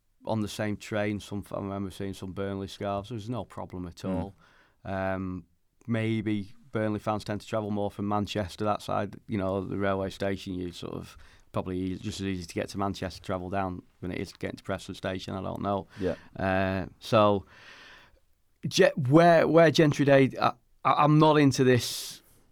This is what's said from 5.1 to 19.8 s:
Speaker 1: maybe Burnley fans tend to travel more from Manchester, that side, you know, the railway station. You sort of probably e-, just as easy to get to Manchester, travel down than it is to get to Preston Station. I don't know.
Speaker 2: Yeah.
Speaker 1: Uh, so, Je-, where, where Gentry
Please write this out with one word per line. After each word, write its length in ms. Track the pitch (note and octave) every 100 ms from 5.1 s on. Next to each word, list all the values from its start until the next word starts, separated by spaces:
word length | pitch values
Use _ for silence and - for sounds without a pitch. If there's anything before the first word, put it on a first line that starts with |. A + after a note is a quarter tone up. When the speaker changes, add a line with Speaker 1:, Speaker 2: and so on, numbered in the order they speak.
| F#2+ F#2+ F#2 - _ _ _ -
Speaker 1:
maybe 640 | A#2 A2 A2 G#2+ G#2+ F#2 - -
Burnley 260 | A2+ G#2+ G#2
fans 240 | A2 G#2+
tend 160 | - G#2
to 80 | -
travel 240 | A2+ G#2
more 180 | G#2 G2+
from 200 | - G#2
Manchester, 560 | G#2 G#2 G#2 G2 - G#2+
that 160 | G2+
side, 340 | - G2+ G2+ - -
you 100 | G#2+
know, 240 | F#2+ G2
the 160 | F#2+ F#2+
railway 320 | G2 G2 G2
station. 440 | - G2 F#2+ - F2+
You 180 | F2+
sort 200 | E2+ -
of 220 | - F2 - - - _
probably 240 | A2 F#2 F#2
e-, 180 | F#2+ F#2
just 220 | G#2+ G2
as 60 | G2
easy 180 | F#2 E2+
to 80 |
get 140 | G#2 -
to 80 | F#2+
Manchester, 440 | G2 F#2+ F#2 -
travel 260 | - F#2+ F2+
down 340 | G2 F#2+ F2+ - _
than 100 | F2+
it 80 | -
is 140 | F#2
to 60 | -
get 180 | G2 -
to 60 |
Preston 320 | - F#2+ - F#2
Station. 380 | G2 F#2+ -
I 80 | G2
don't 200 | F#2 F2
know. 260 | G2 G2+ F#2+ -
Speaker 2:
Yeah. 180 | F2+ - - -
Speaker 1:
Uh, 500 | F#2+ F#2+ F#2+ F#2+ F2 -
so, 460 | - A2+ G#2 G2+ - - - - - - - _ _ _ _ _ -
Je-, 240 | - F#3 - B2+
where, 400 | D3+ E3+ E3 D#3
where 240 | D#3 E3
Gentry 320 | D3